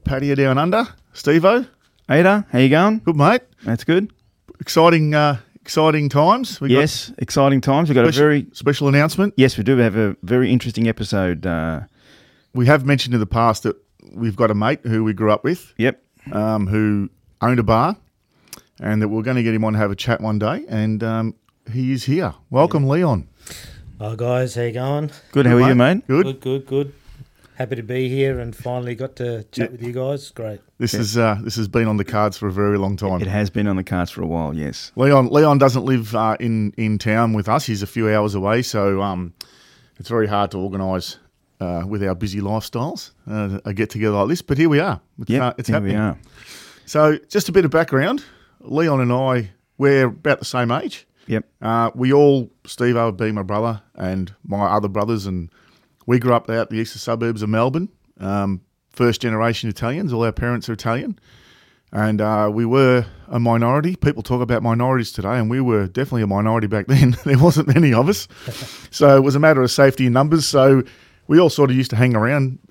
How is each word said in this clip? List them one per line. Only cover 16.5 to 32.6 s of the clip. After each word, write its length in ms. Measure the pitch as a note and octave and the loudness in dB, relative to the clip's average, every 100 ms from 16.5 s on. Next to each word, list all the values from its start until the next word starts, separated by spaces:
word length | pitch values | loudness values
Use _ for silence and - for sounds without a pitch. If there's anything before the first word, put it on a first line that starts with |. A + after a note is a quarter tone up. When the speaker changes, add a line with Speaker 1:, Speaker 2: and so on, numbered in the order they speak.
| A2 F#2+ | -2 -2
Speaker 1:
who 440 | G#2+ G#2+ G#2 G2 - _ _ | 0 0 -2 -4 -10 _ _
owned 180 | A2+ B2 | 0 0
a 20 | |
bar, 340 | A2 A2 D3 G#3 _ _ _ _ _ - _ - | 2 2 2 -2 _ _ _ _ _ -20 _ -10
and 200 | - G#2+ | -4 -2
that 60 | G#2+ | 0
we're 140 | A2 | -2
gonna 220 | A2 B2+ | -2 -2
get 100 | A2+ | 0
him 100 | A2 | 0
on 100 | A2 | 0
to 40 | G#2+ | 0
have 140 | G#2 | -2
a 40 | G2 | -2
chat 240 | - A#2 | -4 -2
one 180 | A2 G#2+ | -2 -2
day, 240 | G#2 F#3 D4+ | -2 -4 -6
and, 360 | A2 G#2+ G#2+ | -4 -2 -2
um, 300 | A2+ A2+ A2+ - _ _ - | -4 -4 -4 -8 _ _ -10
he 200 | A#2 B2+ | -6 -4
is 120 | C3 | -4
here. 300 | - D#3 D3 - _ | -2 -2 -2 -8 _
Welcome, 340 | B2+ D#3+ D#3 | 0 2 2
Speaker 3:
Yeah. 60 | C3+ | 0
Speaker 1:
Leon. 380 | D3+ F3 G#2 C#2+ _ - - - - - - | 0 0 -2 -4 _ -20 -20 -20 -20 -20 -12
Speaker 3:
Hi, 160 | G#2+ A2 | -10 -6
guys. 380 | A#2+ B2 B2+ A#2+ | -2 -2 -2 -4
How 60 | |
you 100 | A#2+ | -6
going? 340 | A#2 C3 D3 D3+ | -4 -4 -4 -6
Speaker 2:
Good. 80 | - _ | -10 _
Speaker 1:
Good, 160 | C#3+ B2+ | 0 4
Speaker 2:
How 100 | A#2+ | 6
are 100 | B2+ | 6
you, 60 | B2+ | 6
Speaker 1:
mate. 180 | B2 F#3+ | 4 2
Speaker 2:
mate? 100 | - | 0
Speaker 1:
Good. 160 | C#3 | 0
Speaker 3:
Good, 160 | F3+ C3+ | 0 -4
good, 260 | C3 C3+ C3+ | -6 -6 -4
good. 260 | C3+ C#3 - - - - _ _ - | -4 -4 -10 -20 -20 -20 _ _ -10
Happy 180 | B2+ | -8
to 80 | A#2+ | -8
be 260 | G#2+ B2+ B2+ | -6 -4 -2
here 300 | C3+ C3+ B2+ | 0 -2 -2
and 160 | A#2 | -8
finally 400 | - B2 B2 B2 | -10 -8 -8 -8
got 220 | A#2+ C3 - | -8 -10 -8
to 260 | B2 A#2 G#2+ | -8 -8 -10
chat 160 | - A#2 | -8 -8
Speaker 1:
Yeah. 60 | |
Speaker 3:
with 100 | A#2+ | -8
you 100 | A#2+ | -10
guys. 380 | B2 C3 C#3+ C#3+ | -6 -6 -6 -10
Great. 300 | - A2 G#2 _ - | -12 -12 -12 _ -6
Speaker 1:
This 160 | A#2+ | -4
Speaker 2:
Yeah. 60 | G#2+ | -2
Speaker 1:
is, 180 | A2 A#2 | -2 0
uh, 200 | A2+ G#2 | 0 0
this 140 | - A2+ | -4 -6
has 100 | G#2+ | -4
been 220 | A#2+ A2+ | -2 0
on 80 | G#2+ | -2
the 80 | |
cards 340 | F#2+ A2 G#2+ F#2+ | -2 -2 -2 -2
for 80 | G#2 | -6
a 60 | |
very 260 | F#2 | -2